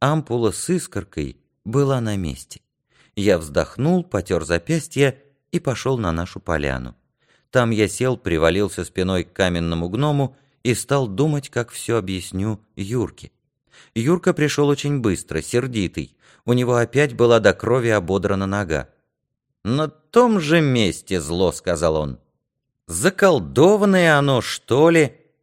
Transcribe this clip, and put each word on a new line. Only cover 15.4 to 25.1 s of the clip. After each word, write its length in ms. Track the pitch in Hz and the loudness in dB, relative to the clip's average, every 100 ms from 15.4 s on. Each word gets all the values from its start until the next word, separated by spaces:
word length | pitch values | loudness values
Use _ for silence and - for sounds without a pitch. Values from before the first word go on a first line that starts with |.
сердитый. 760 | - 120 131 113 87 - 67 _ _ _ | -2 -2 -2 -2 -4 -4 -10 _ _ _
У 80 | - | -2
него 240 | 123 123 120 | 0 2 0
опять 380 | 117 135 147 | 0 0 0
была 260 | 113 120 117 | 2 4 6
до 120 | 104 | 4
крови 360 | 92 107 123 117 | 2 0 0 2
ободрана 580 | 107 85 95 101 98 98 | 0 0 -2 0 -2 -2
нога. 420 | 101 92 76 65 _ _ _ _ _ _ _ | -4 -2 -4 -6 _ _ _ _ _ _ _
«На 240 | 101 135 156 | -4 -4 -4
том 520 | - _ 233 247 208 | -8 _ 4 4 2
же 200 | 147 165 | 2 2
месте 600 | 147 123 98 - - 92 | 4 2 2 -2 -4 -4
зло», — 320 | 73 87 90 | -2 0 0
сказал 440 | - - 82 82 78 | 0 -4 0 0 0
он. 220 | 73 62 _ _ _ _ _ _ - | -4 -8 _ _ _ _ _ _ -12
«Заколдованное 1300 | 85 156 190 190 143 76 67 170 208 208 185 170 147 | -2 -2 4 4 4 0 4 4 4 4 4 4 4
оно, 240 | 143 127 | 2 0
что 500 | - - - 123 160 | -2 -8 -2 4 6
ли, 260 | 165 143 | 4 2